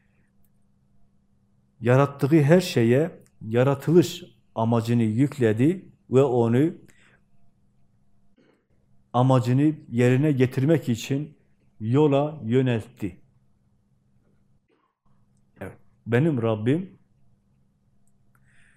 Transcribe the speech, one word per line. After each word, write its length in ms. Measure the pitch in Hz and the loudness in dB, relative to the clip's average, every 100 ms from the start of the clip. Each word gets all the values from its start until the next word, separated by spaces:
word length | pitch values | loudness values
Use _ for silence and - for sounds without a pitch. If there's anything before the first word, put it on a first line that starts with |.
| _ _ _ _ _ _ _ _ _ _ _ _ _ _ _ _ _ _ | _ _ _ _ _ _ _ _ _ _ _ _ _ _ _ _ _ _
yarattığı 640 | 107 127 139 - 139 160 | 0 2 2 -2 0 2
her 200 | 143 180 | 4 4
şeye 640 | 185 131 113 127 170 - _ _ | 2 0 2 2 0 -6 _ _
yaratılış 840 | 107 117 131 135 - 170 147 - - _ _ - | -6 0 0 0 2 2 2 -2 -18 _ _ -6
amacını 480 | 113 117 110 120 | -2 -2 0 0
yükledi 880 | 113 107 139 - 117 107 135 190 - _ - | 0 0 -2 0 0 2 0 -2 -8 _ -2
ve 140 | 123 | 2
onu 500 | 139 123 117 120 160 - - _ _ _ _ _ - _ _ _ _ _ _ _ _ _ _ _ _ _ _ _ _ | 2 2 0 2 0 -4 -16 _ _ _ _ _ -20 _ _ _ _ _ _ _ _ _ _ _ _ _ _ _ _
amacını 600 | 120 127 131 117 127 151 151 - | 0 2 2 2 0 0 -2 -6
yerine 420 | 117 123 127 151 | 0 2 2 0
getirmek 580 | 135 127 131 135 156 127 | 0 0 0 0 0 -2
için 480 | 113 - 143 151 - _ _ _ - | -6 -6 -8 -8 -16 _ _ _ -12
yola 600 | 110 131 151 139 147 156 | -4 0 2 2 -2 -6
yöneltti." 760 | 110 127 131 113 - - 98 92 _ _ _ _ _ _ _ _ _ _ _ _ _ _ _ _ _ _ _ _ _ _ _ - | -4 0 0 -2 -6 -12 -12 -12 _ _ _ _ _ _ _ _ _ _ _ _ _ _ _ _ _ _ _ _ _ _ _ -18
Evet, 160 | 98 - _ _ - | -18 -18 _ _ -4
benim 340 | 117 165 131 | -2 0 -2
Rabbim 580 | 113 107 113 160 190 - _ _ _ _ _ _ _ _ _ _ _ _ _ _ _ _ _ | -4 -4 -2 -4 -4 -16 _ _ _ _ _ _ _ _ _ _ _ _ _ _ _ _ _